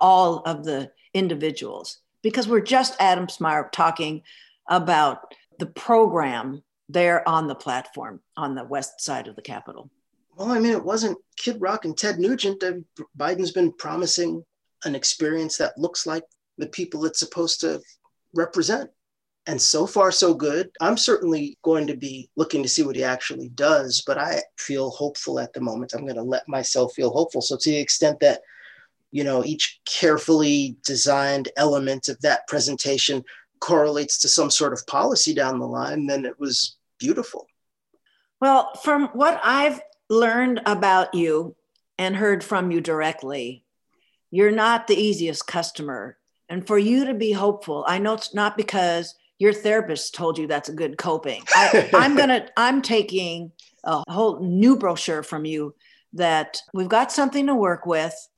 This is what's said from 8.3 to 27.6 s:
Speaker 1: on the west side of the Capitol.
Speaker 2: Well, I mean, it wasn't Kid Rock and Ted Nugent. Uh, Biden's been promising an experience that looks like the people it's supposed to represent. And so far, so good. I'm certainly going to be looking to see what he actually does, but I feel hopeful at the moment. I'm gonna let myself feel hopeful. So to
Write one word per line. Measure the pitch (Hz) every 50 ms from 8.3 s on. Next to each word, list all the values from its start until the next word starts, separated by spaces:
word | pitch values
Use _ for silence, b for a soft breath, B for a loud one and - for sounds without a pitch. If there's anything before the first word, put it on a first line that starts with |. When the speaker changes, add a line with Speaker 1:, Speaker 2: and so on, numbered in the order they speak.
| _
Speaker 1:
on | - 156 139 135
the | 131 120
west | - 139 139 127 - - -
side | - 151 139 120 104 113
of | 104
the | 107
Capitol. | - - - 104 - - - - - 139 _ _ _ _ _ _ _ _ _
Speaker 2:
Well, | 180 196 233
I | 247 226
mean, | 226 233
it | 226 196 -
wasn't | 175 214 226 226 214 175 - _ _ _
Kid | - - 240 226 208
Rock | 185 185 208 220 -
and | 160 151
Ted | - 208 208 190 170
Nugent. | 175 202 262 254 196 196 196 196
Uh, | 190 185 180 180 165 _ _ - 147 - _
Biden's | 139 147 165 185 175 185 170
been | - 185 175 165
promising | 160 - - 151 156 170 180 - - - 175 170 165 165 165 _ _ _ _ _ _ _ -
an | 160 139
experience | 135 - - - - 156 151 156 165 160 151 -
that | - 151 - - -
looks | 156 170 170 - -
like | 165 156 165 165 _ _ _ _ _ _ -
the | 147
people | 151 - - 180 175 - 151 156
it's | 156 156 -
supposed | - - - 180 170 160 - -
to | - 160 156 - - _ - _ _ _ _ _ _ _ -
represent. | 165 165 170 - 185 160 - 220 269 269 - _ _ _ _ _ _ _ _ _ _ _
And | 165 156 123
so | - - - 151 175
far, | 196 - 208 190 185
so | 185 - 196 175 160
good. | - 156 147 147 170 185 185 _ -
I'm | 165 185 233
certainly | - - 247 226 - 185 170 160 151 147 143 - _
going | - 160 160 156 151
to | 147 143
be | 123 139 139 135 131 127 _ _
looking | 147 160 160 - 143 -
to | -
see | - -
what | 151 139 127
he | 127 131
actually | 131 127 127 - - - 131 127 123
does, | 123 135 143 151 156 147 135 127 123 - -
but | - 135 135
I | 147 170 165 - - - _ -
feel | - - 139 135 135 131
hopeful | 123 - 143 147 143 - - 147 135 127
at | 123 120
the | - 135
moment. | 127 120 110 117 127 123 -
I'm | 120 143
gonna | 139 120 113
let | 117 123 131 127 - -
myself | 139 135 127 - - 131 127 123 -
feel | - 131 120
hopeful. | - 147 165 160 - 131
So | 120 - 139
to | 123